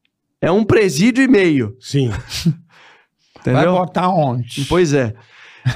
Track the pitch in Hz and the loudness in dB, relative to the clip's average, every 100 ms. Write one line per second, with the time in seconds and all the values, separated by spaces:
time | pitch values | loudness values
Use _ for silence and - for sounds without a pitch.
0 | _ _ _ _ 147 202 220 277 190 143 | _ _ _ _ -2 0 2 2 2 2
1 | 233 240 269 208 180 139 107 - - 139 | 0 2 2 4 2 0 -2 -8 -6 -2
2 | 123 98 - - 170 - _ _ - _ | -2 -4 -10 -4 -2 -4 _ _ -20 _
3 | _ _ _ - - 127 170 180 180 208 | _ _ _ -8 -2 0 2 0 -2 -2
4 | 208 185 139 123 117 147 135 180 160 143 | -2 0 -2 -4 -8 -8 -2 0 2 0
5 | 117 - - - - - 127 | -2 -6 -18 -20 -20 -8 -4